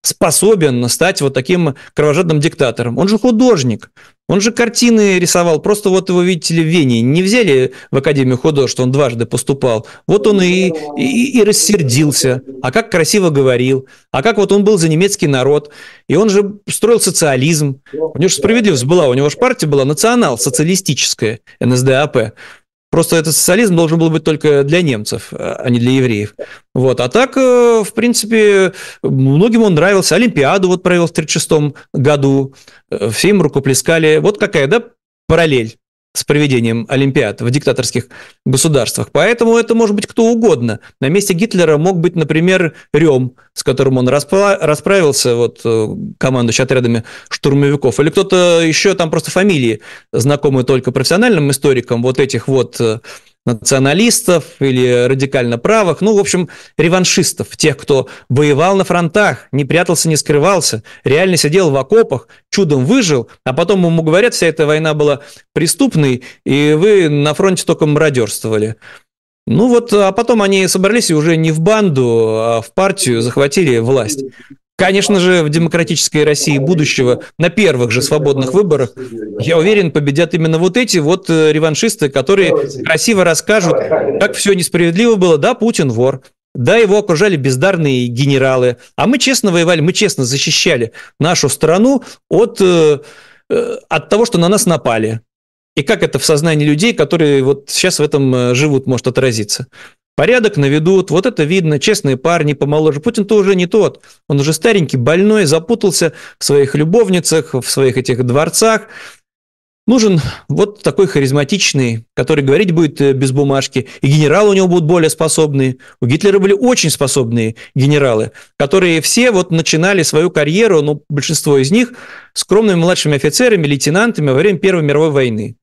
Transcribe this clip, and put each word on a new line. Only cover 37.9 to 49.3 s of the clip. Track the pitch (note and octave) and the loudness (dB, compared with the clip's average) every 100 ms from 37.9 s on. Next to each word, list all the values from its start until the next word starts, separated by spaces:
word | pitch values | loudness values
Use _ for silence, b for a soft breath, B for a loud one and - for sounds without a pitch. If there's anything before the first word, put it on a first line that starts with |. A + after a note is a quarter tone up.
| - - B B B | -6 -8 B B B
государствах. | - C3 E3 C#3+ G#2+ - A#2 | -4 0 0 0 -2 -6 -4
Поэтому | C#3+ F#3 A#3 A3+ A#3 | 0 0 2 2 2
это | A3 A3+ | 2 0
может | A3+ G#3 | 0 -2
быть | - | -4
кто | - A3+ | 0 0
угодно. | A#3 A3+ C#3+ A#2+ G#2+ B _ | 2 2 0 -2 -6 B _
На | C3+ | 0
месте | F#3 G3 F3 | 0 0 -2
Гитлера | A3+ F#3+ E3 D3 | -2 0 2 2
мог | E3+ F#3 | 0 0
быть, | E3+ E3+ | -2 -2
например, | D3+ D#3 F3 F#3 E3+ B B D3 | -2 0 2 2 0 B B 2
Рем, | D#3+ C3 B2+ _ b | 2 2 -2 _ b
с | - | -8
которым | - C3 C3+ C3 | -4 0 0 2
он | B2+ | 0
распла-, | C#3+ C#3+ F#3+ G3+ G3 | 0 0 0 0 0
расправился, | D#3+ D3+ - G3 D#3 C3+ B2+ A#2+ | 0 -2 0 2 2 0 0 0
вот, | A#2 - | -2 -2
э, | A#2+ A2+ G#2+ G2 G#2 - | -2 -2 -2 -6 -12 -4
командующий | C3 C3 A#2+ A2+ | -2 0 0 -2
отрядами | C3 C3 B2 A#2 B B B | 0 0 0 -2 B B B
штурмовиков. | - C#3+ C#3 C#3 C#3+ C3+ - | -6 0 2 2 0 -2 0
Или | D3 | 0
кто-то | G3 G3 F#3 F3+ E3+ | 0 0 2 4 2
еще, | E3 D#3 G3 F#3+ | 2 0 0 0
там | E3 | -2
просто | E3 | -2
фамилии, | - | -4